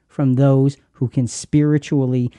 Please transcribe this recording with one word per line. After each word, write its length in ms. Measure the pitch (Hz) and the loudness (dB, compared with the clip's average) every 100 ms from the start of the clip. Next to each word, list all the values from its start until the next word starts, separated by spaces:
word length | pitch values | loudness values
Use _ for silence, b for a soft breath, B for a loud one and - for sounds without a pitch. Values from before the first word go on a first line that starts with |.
| _ | _
from 280 | - 135 | -4 0
those 420 | 127 139 135 139 139 _ | 2 2 4 2 -2 _
who 160 | _ 123 | _ -4
can 180 | - 120 | -2 -4
spiritually 1040 | - - 147 147 151 - 147 127 127 123 | -6 -4 0 2 0 0 -2 0 -2 -4